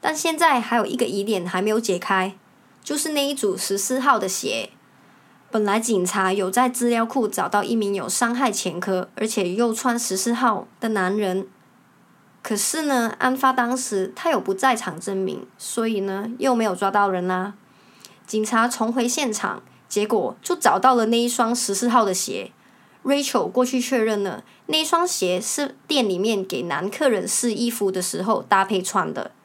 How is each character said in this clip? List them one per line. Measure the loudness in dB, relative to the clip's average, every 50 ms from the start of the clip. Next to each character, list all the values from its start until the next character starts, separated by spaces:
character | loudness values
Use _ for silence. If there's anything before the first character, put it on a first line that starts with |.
但 | -2 -2 -4
现 | 0 -2 -2 0
在 | 4 4 4 4 4
还 | 0 0 0
有 | 0 0
一 | 0 0
个 | -2 -2
疑 | 0 0 -4
点 | -2 0 -2 -2 -2
还 | -2 -2 0
没 | 0 2
有 | 0 0
解 | 0 0 -2 -2
开， | 0 0 0 2 2 0 -4 -12 _ _ _ _ _ _ _ _
就 | -8 -6 -4
是 | -4 -2 -2
那 | 0 0 0 0
一 | 0
组 | 0 0 -2 0
十 | -2 -2 -2 -2 -2
四 | -2 -2 -2 0
号 | 4 4 2 4
的 | 2 -2
鞋。 | -4 -4 -4 -4 -4 -4 -6 -8 -14 -20 _ _ _ _ -20 -20 -20 -20 _ _ _ _ _ _
本 | -2 0 2
来 | 2 2 0
警 | 2 2 2 2 2
察 | 0 0 0 2 2
有 | 2 0 0 0
在 | 2 2 2 2
资 | 2 0 0 0
料 | 2 2 0
库 | 0 0 0 0 0
找 | 0 -2 -2 0
到 | 0 0
一 | 0 2 0
名 | 0 0 0 -2
有 | -2 -4 -4
伤 | -2 -2 -2 -2 0
害 | 0 0 0
前 | 0 -2 -4 -4 -4 -4
科， | -4 -2 -2 -2 -2 -6 -6
而 | -6 -4
且 | -2 0 -2 -2 0 0
又 | 0 0 0
穿 | 0 0 -2 -2 -2 0
十 | -2 -2 -2
四 | -2 0 0
号 | 0 2 2 0 0 0 -6 -12 -12 _
的 | -4 -2
男 | 0 0 0 0 0
人。 | 0 0 0 0 -2 -4 -6 -14 _ _ _ _ _ _ _ _ _ _ _ _ _ _ _ _ _
可 | _ -4 -2
是 | -2 -2 -2 -2 -2
呢， | 0 0 2 2 0 0 -2 -2
案 | -2 -2 0
发 | 2 2 2
当 | 2 2 0 0 0
时 | -2 -4 -2 -2 -2 -2 -2 -6
他 | -4 -2 0
有 | 0 0
不 | 0 0
在 | -2 2 2 2 2
场 | 2 -2 -8 -8 -8
证 | -6 -4 -4
明， | -2 -2 -2 -4 -6 -10 -14 _
所 | _ -12 -6 -4 -2 0
以 | 0 0 0
呢， | -2 -2 -4 -4 -6 -6 -6 -2
又 | 0 2 2
没 | 2 2
有 | 0 0
抓 | 0 0 2
到 | 4 4 4 4
人 | 2 0 0 0
啦。 | 0 -2 -2 -4 -8 -14 _ _ -20 _ -20 -20 -20 -20 -20 -20 -20 -20 _
警 | -4 -2 -2 0
察 | 2 2 2 2
重 | 2 2 0 -2 0
回 | 0 0 0
现 | 0 0 0 -2 -2
场， | -2 -2 -4 -4 -4 -6 -12 -20 -20 -20 _ _
结 | -2 -2 0
果 | 2 2 0 0 0 -4 -6
就 | -4 -4 -4
找 | 2 4 4 4 6
到 | 6 6 6
了 | 6 4
那 | 2 2 2
一 | 2 0
双 | 0 0 0 0 0
十 | -2 -2 -2
四 | -2 0 0 4
号 | 4 4 4
的 | 4
鞋。 | 0 -2 -4 -4 -6 -8 -8 -10 _ _ _ -20 _ _ -20 _ -20 _ _
Rachel | 0 0 2 0 0 0 0 0 2
过 | 2 0 0
去 | 2 0 -2
确 | 0 0 0 2
认 | 2 2 0 0 -2
了， | -4 -4 -8 -12 -18 -20 -18 _
那 | -2 0 0
一 | 2
双 | 2 2 2 2
鞋 | 0 0 -2 0 0 0 -2
是 | -2 -4 -2 -2 -4 -4 -6 -14 _
店 | _ 0 2 2 2
里 | 2 0
面 | 0 0 0 0 -2
给 | -4 -4 -4
男 | -2 -2 -2 -2 -4 -4
客 | -4 2 2 2
人 | 2 2 0 -2
试 | -2 0 0 0
衣 | 0 0 -2 -2
服 | 0 0 0 0
的 | 0 0
时 | -4 -4 -4 -4
候 | 0 0 0 0
搭 | 2 2 2 2 4
配 | 2 0 -2
穿 | -2 0 -2 -2 -2 -2
的。 | -4 -6 -8 -10 -12 _ _